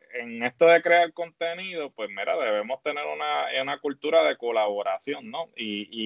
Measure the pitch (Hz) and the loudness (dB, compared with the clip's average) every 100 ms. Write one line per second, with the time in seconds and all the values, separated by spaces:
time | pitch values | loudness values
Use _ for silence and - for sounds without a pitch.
0 | _ 120 117 117 120 - 165 170 170 170 | _ -12 -10 -4 -4 4 6 8 6 4
1 | 170 - 170 _ 165 170 190 175 143 - | 4 -2 -12 _ -6 -6 -8 -8 -8 -8
2 | 104 98 101 165 120 104 107 - 156 147 | -8 -4 -2 0 0 0 -2 -4 -4 -4
3 | 151 151 151 147 135 131 135 143 147 139 | -6 -4 -2 -2 -2 -4 -4 -4 -6 -4
4 | 151 165 156 131 120 113 107 101 98 95 | 2 4 4 2 0 2 2 0 -2 -4
5 | - 147 113 143 165 - 110 104 104 113 | -6 -8 -8 -10 -10 -8 -6 -6 -8 -6